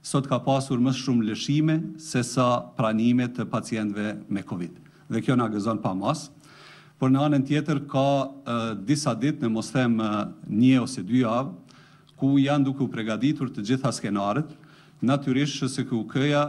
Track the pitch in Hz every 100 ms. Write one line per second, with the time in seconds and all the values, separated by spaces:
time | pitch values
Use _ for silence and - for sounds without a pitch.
0 | - 143 127 123 - 135 131 127 127 131
1 | - 120 107 104 - 147 156 160 - -
2 | - 131 120 - 123 120 - - 113 110
3 | 117 123 123 120 101 110 104 110 104 101
4 | 107 104 - 101 92 90 85 - - -
5 | - 113 110 123 113 107 104 107 107 95
6 | 104 156 - - - - - - - _
7 | 131 135 151 143 135 147 147 143 - 135
8 | 139 139 135 - - 117 113 104 95 143
9 | 147 110 135 147 117 110 107 131 123 113
10 | 110 104 104 - - 104 127 131 117 -
11 | 92 123 117 117 135 92 - - - -
12 | - - 135 139 135 147 135 135 123 117
13 | 110 107 131 151 131 - 101 131 127 110
14 | 110 101 101 117 160 - - - - -
15 | 113 143 143 127 147 - 131 131 120 117
16 | 107 135 143 147